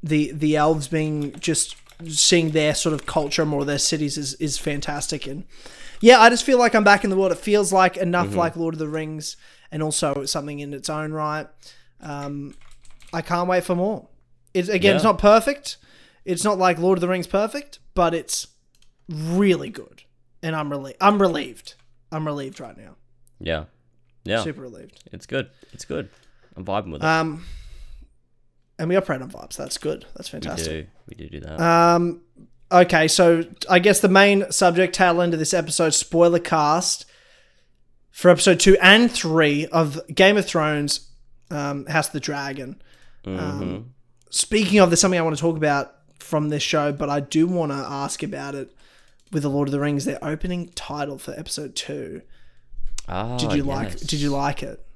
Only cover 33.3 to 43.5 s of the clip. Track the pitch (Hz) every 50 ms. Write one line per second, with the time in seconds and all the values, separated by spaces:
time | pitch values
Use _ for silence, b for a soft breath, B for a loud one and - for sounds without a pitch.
33.3 | 170 165 165 - - - - - 185 180 175 208 196 202 - 196 185 196 196 202
34.3 | 202 196 175 - - - - 180 175 170 185 180 185 - 190 180 170 170 175 175
35.3 | 170 160 160 151 - 180 165 160 160 - 170 160 147 - - - - 165 170 170
36.3 | 170 170 170 - 170 160 151 147 151 170 175 - - - - b b b b b
37.3 | b b b b b b b b b _ _ _ _ _ _ _ _ - - 180
38.3 | 175 165 - 202 180 165 - 196 190 196 180 185 196 226 240 233 240 - - 165
39.3 | 156 160 160 147 147 147 156 - - 165 165 151 139 160 - - 151 - 185 196
40.3 | 208 214 190 208 - 175 156 151 151 147 147 143 - - - - - - - _
41.3 | - - _ _ 170 147 143 143 143 143 135 - 143 160 151 - - 156 131 -
42.3 | 147 143 139 139 139 139 131 143 196 - b b b b b b b b b 95
43.3 | 95 92 90 92